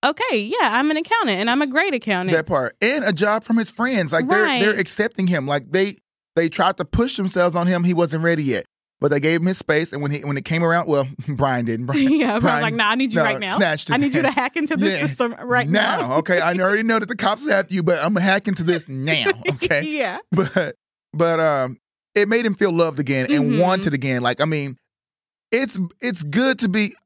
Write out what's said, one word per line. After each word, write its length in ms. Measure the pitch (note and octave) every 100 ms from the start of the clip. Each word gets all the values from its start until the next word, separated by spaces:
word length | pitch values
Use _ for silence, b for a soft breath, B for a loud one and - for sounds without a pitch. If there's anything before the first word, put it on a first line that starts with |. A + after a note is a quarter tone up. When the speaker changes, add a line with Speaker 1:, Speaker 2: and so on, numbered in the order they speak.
Speaker 1:
"Okay, 360 | C#4 D4+ B4 A3+
yeah, 320 | G#3+ A4+ B3+
I'm 180 | A#3 D4+
an 80 | D#4
accountant, 400 | E4 A4+ C#4+ F#3+
and 80 | A3+
I'm 100 | C4+
a 60 | D4
great 260 | C#4+ F#4+
accountant." 420 | B3 G#3+ F3+ F#3
Speaker 2:
That 120 | E3 D#3
part. 280 | C#3+ A#2+ -
And 240 | A3 D4
a 80 | G3+
job 300 | D#3+ G#3 G#3+
from 140 | - A3+
his 120 | -
friends. 420 | - B3+ A3+ D3+
Like, 160 | E3 C4
they're, 320 | G4+ G4+ B3+
they're 120 | G#3+
Speaker 1:
Right. 80 | G#3
Speaker 2:
accepting 480 | F3+ - G#3 - F#3
him. 180 | D#3+
Like, 240 | C3+ C#3+ C3
they, 260 | F#3 G3 G3 _ _ _
they 140 | E3 E3
tried 280 | - F3+ F#3+
to 80 |
push 320 | D#3 - B3+ -
themselves 380 | F#3+ F3+ F3
on 120 | E3+ F3
him. 160 | F3
He 100 | F3
wasn't 300 | E3+ E3 D#3+
ready 200 | E3 D#3
yet. 220 | C#3 G#2 - _ _ -
But 100 | C#3+
they 100 | D3
gave 220 | D3+ E3
him 60 | F3+
his 100 | F#3
space. 360 | - D#3 E3
And 80 | C#3+
when 80 | C#3+
he, 80 | D3
when 140 | D3 C#3
it 80 |
came 180 | - E3
around, 240 | E3 E3+ D#3+
well, 200 | C#3+ C3+ C#3
<laughs> 80 | D3+
Brian 380 | C3+ C#3 B2
didn't. 220 | A#2 A2+ B2
Brian, 160 | C#4+
Speaker 1:
<laughs> 40 | C4+
Yeah, 260 | D4+ B3+ A3
Brian's 40 |
Speaker 2:
Brian, 180 | - -
Speaker 1:
like, 120 | A3+
"Nah, 140 | A#3 G#3+
I 20 |
need 160 | B3 C4
you 40 | F3
Speaker 2:
no, 60 |
Speaker 1:
right 160 | - -
now. 180 | F#3+ G3+
Speaker 2:
snatched 300 | F3 D3+ -
his 80 |
Speaker 1:
I 20 | B3
need 160 | C#4+
you 80 | D4+
to 60 | D4+
Speaker 2:
hands. 80 |
Speaker 1:
hack 200 | C4+ B3+ E4+
into 180 | D4 G3
the 120 | G3+
Speaker 2:
Yeah. 100 | -
Speaker 1:
system 360 | C#4+ - A#3+ -
right 260 | B3 B3 D3
now." 340 | G#3 G#3 F3+
Speaker 2:
Now, 160 | B2 D3
okay? 220 | F3 F3
I 140 | E3
already 300 | F3+ F#3 G#3
know 160 | A3+ A3
that 80 | G#3
the 60 |
cops 280 | A3 G3+ G#3+ D4
are 40 |
after 220 | G3 -
you, 80 | F#3
but 160 | E3+ E3
I'm 160 | E3
gonna 80 | F#3+
hack 260 | F#3+ G3 G3+
into 160 | F3+
this 240 | E3+ E3+ D3
now, 380 | C3 D3 D#3 - A#2
Speaker 1:
<laughs> 100 | -
Speaker 2:
okay? 280 | C#3 - C#4+
Speaker 1:
Yeah. 380 | D4+ D4+ G#3 A3 -
Speaker 2:
But, 440 | E3+ D#3 F#3 D3+ - _ _ _
but, 260 | D3+ E3 D#3+
um, 400 | D#3+ C#3 B2+ A#2 _ _ _
it 160 | G#3 G#3
made 160 | A#3+
him 80 | A3+
feel 180 | F3+ G3+
loved 280 | E3 E3 C#3
again 260 | C3+ C3+ B2+
and 140 | D3 A#2+
Speaker 1:
Mm-hmm. 60 | D3+
Speaker 2:
wanted 360 | F3+ F#3+ F#3+
again. 260 | C#3 C3+ B2
Like, 180 | B2 B2
I 60 |
mean, 320 | D#3 D3+ C#3 B2+ _ _ _ _ _ _ -
it's, 280 | A#3+ C4+ F#3 F3 -
it's 220 | B3+ F3
good 380 | D3 F#3 C4 -
to 100 | G#3+
be, 240 | G#3+ G#3 -